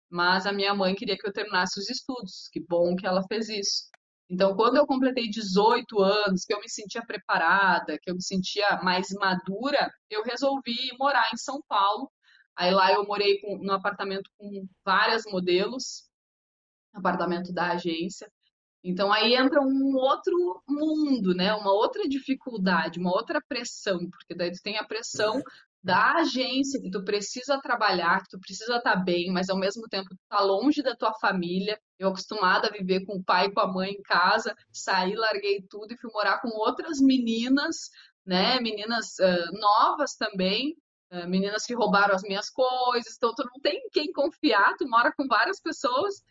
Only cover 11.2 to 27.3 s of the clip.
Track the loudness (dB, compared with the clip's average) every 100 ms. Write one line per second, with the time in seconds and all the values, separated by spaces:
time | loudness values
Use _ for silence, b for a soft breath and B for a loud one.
11.2 | 0 -2 -8 -10 -2 2 2 0 -6 _
12.2 | b b b -2 2 4 4 4 0 0
13.2 | 2 2 -2 -6 -2 -2 -2 -4 -6 -6
14.2 | -10 _ -14 -12 -14 _ 0 2 2 0
15.2 | -2 -2 2 2 0 -4 -10 -14 -20 _
16.2 | _ _ _ _ _ _ _ -4 -2 0
17.2 | 0 -2 -4 -2 -2 -2 -4 -4 -6 -10
18.2 | -18 _ _ _ _ _ -6 0 2 4
19.2 | 4 4 4 4 4 2 2 4 2 2
20.2 | 0 0 0 -4 -6 -2 0 0 2 2
21.2 | 2 2 2 2 2 2 2 0 -2 -2
22.2 | -4 -6 -6 -2 2 2 0 -2 0 0
23.2 | 0 -4 -4 -8 -8 -6 -4 -4 -4 -10
24.2 | -12 -6 -6 -6 -6 -6 -6 -8 -6 -2
25.2 | -2 -2 B B _ _ 0 2 4 2
26.2 | 0 0 -2 -2 -2 -4 -6 -6 -2 -4
27.2 | -4